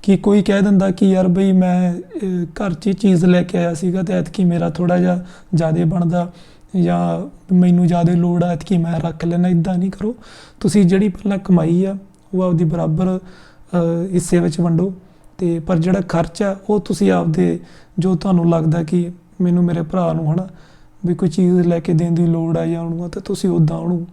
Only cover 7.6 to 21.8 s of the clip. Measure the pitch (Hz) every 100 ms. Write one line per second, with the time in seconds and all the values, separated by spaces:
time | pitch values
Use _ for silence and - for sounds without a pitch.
7.6 | 180 175 175 170 170 175 175 175 175 165
8.6 | - 180 165 165 165 160 170 175 180 170
9.6 | 165 180 190 - 214 247 - - - -
10.6 | 208 202 180 190 214 180 196 196 196 180
11.6 | 165 175 190 196 - _ _ 185 185 170
12.6 | 165 170 160 156 185 185 - - - -
13.6 | - 175 170 170 190 180 - 175 175 151
14.6 | 175 165 190 185 - - - - 180 170
15.6 | 160 175 170 190 185 165 165 - 202 196
16.6 | - 208 208 196 196 180 170 156 175 175
17.6 | - - - - 185 175 196 180 170 165
18.6 | 160 165 156 180 175 180 _ - 180 175
19.6 | 175 170 156 185 170 160 156 165 190 -
20.6 | - - - - 175 170 180 - 180 180
21.6 | 175 170